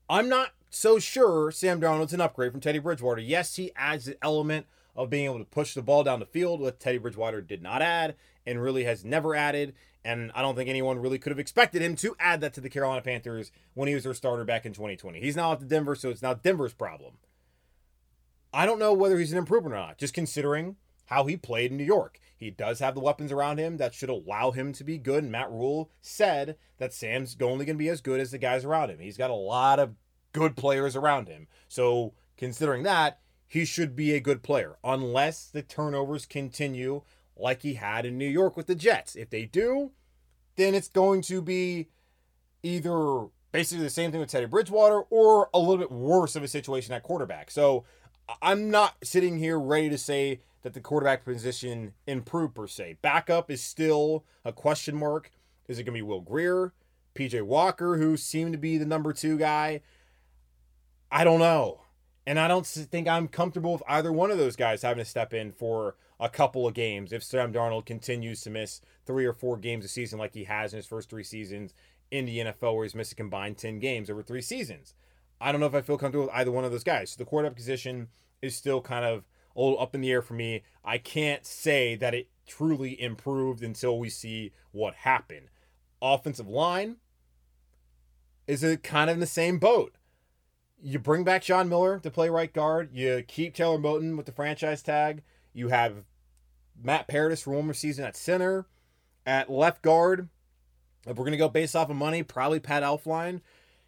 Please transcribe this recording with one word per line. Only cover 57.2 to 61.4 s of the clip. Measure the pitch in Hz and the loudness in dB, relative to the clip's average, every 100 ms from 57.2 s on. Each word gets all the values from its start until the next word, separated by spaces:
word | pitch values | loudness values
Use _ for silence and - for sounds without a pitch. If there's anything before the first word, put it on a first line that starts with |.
| 131 | -4
J | 117 | -2
Walker, | 104 147 185 - 175 160 | 2 4 4 2 0 2
who | 160 156 | 2 2
seemed | - 160 165 | -2 -2 -2
to | 160 | -2
be | 160 160 | -2 0
the | 151 | 0
number | 156 151 | 0 -2
two | 147 156 151 | -2 -2 2
guy? | 151 151 151 151 - _ _ _ _ _ _ _ _ _ _ _ _ | 2 2 0 -4 -10 _ _ _ _ _ _ _ _ _ _ _ _
I | 143 | 4
don't | 170 | 6
know. | 165 | 8